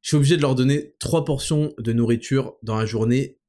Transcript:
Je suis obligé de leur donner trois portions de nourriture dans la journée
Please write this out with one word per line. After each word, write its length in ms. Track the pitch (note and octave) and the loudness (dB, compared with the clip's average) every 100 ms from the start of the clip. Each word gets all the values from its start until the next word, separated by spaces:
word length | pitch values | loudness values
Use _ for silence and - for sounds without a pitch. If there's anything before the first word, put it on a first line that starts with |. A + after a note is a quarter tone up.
Je 60 | - | 0
suis 80 | D3+ | 2
obligé 200 | C#3 E3+ | 4 2
de 60 | |
leur 100 | C#3+ | 2
donner 400 | B2+ C3 D3 - _ | 2 2 0 -4 _
trois 260 | - D#3+ D3+ | -2 -2 0
portions 480 | C#3 - D3+ D3+ - | -4 -2 0 -2 -4
de 120 | A2+ | -4
nourriture 640 | A#2 A#2 A#2 - C3+ A#2+ - | 0 2 0 0 -2 -2 -10
dans 140 | A2 A2 | -6 -4
la 100 | A2 | -2
journée 540 | A2+ A2 B2+ C3+ _ | 0 2 0 0 _